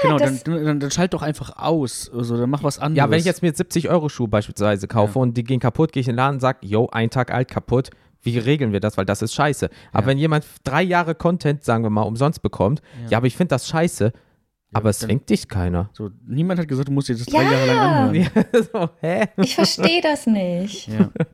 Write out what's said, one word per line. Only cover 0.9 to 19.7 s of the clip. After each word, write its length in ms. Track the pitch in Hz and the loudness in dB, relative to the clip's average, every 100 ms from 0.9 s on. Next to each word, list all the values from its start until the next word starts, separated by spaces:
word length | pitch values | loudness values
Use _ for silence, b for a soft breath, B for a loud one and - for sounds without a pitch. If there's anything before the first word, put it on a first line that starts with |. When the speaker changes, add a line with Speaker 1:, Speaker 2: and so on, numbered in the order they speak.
Speaker 1:
schalt 240 | - 185 | -2 -2
doch 80 | 165 | -2
einfach 340 | 151 151 123 - | -4 -6 -8 -6
aus. 540 | 127 165 127 - - | -2 0 -2 -6 -10
Also, 240 | 120 120 117 | -6 -2 0
dann 140 | 123 | 0
mach 140 | 143 | 0
was 120 | 143 - | -2 -2
Speaker 3:
Ja, 40 | |
wenn 160 | 143 156 | -2 2
Speaker 1:
anderes. 160 | 139 165 | 2 2
Speaker 3:
ich 40 | 170 | 2
jetzt 140 | 165 | 0
mir 120 | 175 | 0
siebzig-Euro-Schuh 720 | 147 180 170 147 170 151 - 117 | -2 -2 -2 0 0 0 -4 0
beispielsweise 600 | 107 104 - 101 104 101 | 0 -2 0 0 0 0
kaufe 320 | 113 104 104 | 0 2 2
Speaker 1:
Ja. 20 | |
Speaker 3:
und 140 | 127 120 | 0 0
die 80 | |
gehen 160 | 117 131 | -2 0
kaputt, 320 | 123 - 160 | 0 2 0
gehe 80 | 143 | 0
ich 80 | 123 | -2
in 60 | |
den 20 | 120 | 0
Laden 180 | 135 139 | 0 0
und 40 | |
sag, 240 | 127 131 | -2 -2
„Yo, 240 | 95 107 123 | -2 0 0
ein 200 | 113 113 | 0 0
Tag 220 | 135 123 | 0 -2
alt, 140 | 104 - | -2 -2
kaputt. 420 | - - 123 135 b b b | -4 -2 0 -2 b b b
Wie 160 | - 117 | -4 -2
regeln 340 | 113 147 127 | 0 0 0
wir 80 | 101 | 0
das? 160 | 107 - | -2 -2
Weil 80 | |
das 180 | 95 104 | -2 -2
ist 120 | 110 | -2
scheiße.“ 360 | - 151 139 92 B B | 0 0 0 -4 B B
Aber 100 | - | -2
Speaker 1:
Ja. 40 | 131 | 0
Speaker 3:
wenn 100 | 135 | 2
jemand 260 | 160 151 - - | 2 0 -4 -10
drei 180 | - 135 | -4 -2
Jahre 320 | 180 175 165 | 0 0 0
Content, 480 | 160 170 175 151 147 | 0 -2 0 -2 -2
sagen 220 | - 113 | 0 0
wir 60 | 113 | 0
mal, 120 | 107 | 0
umsonst 400 | 107 113 139 - | 0 0 -2 0
bekommt, 400 | 104 - 95 151 B 120 | -4 0 0 0 B -14
Speaker 1:
Ja. 60 | 117 | -2
Speaker 3:
„Ja, 80 | 110 | 0
aber 100 | 127 | 2
ich 80 | - | 0
find 160 | 180 | 0
das 160 | 131 - | -2 -2
scheiße.“ 380 | 165 170 - 104 | 0 0 0 -2
Speaker 1:
Ja, 60 | - b b b _ _ | -2 b b b _ _
Speaker 3:
Aber 180 | 113 107 | -2 0
es 80 | 101 | 0
Speaker 1:
dann 120 | 110 | 0
Speaker 3:
zwingt 200 | 123 - | -2 0
dich 160 | 202 - | -2 0
keiner. 440 | 98 90 87 98 | -2 0 0 -4
Speaker 1:
So, 180 | - 107 101 - | -8 -12 -12 -8
niemand 320 | 123 180 180 | -2 -2 -2
hat 80 | 156 | -2
gesagt, 220 | 131 139 | -2 -2
du 40 | |
musst 160 | 139 135 | -2 -2
dir 60 | 117 | -4
das 100 | 123 | 0
drei 180 | 294 | 2
Speaker 2:
Ja. 80 | 403 | 4
Speaker 1:
Jahre 140 | 480 523 | 4 2
lang 120 | 466 | 4
anhören. 520 | 381 302 262 156 180 | 4 4 2 2 2
Speaker 3:
<laughs> 200 | 220 - | 2 2
Ja, 100 | 240 - | 2 0
so, 180 | 220 170 - | -2 -4 -4
hä? 280 | 160 185 214 - | -4 0 -2 0
Speaker 2:
Ich 120 | 190 | 0
versteh 460 | - 320 | 2 0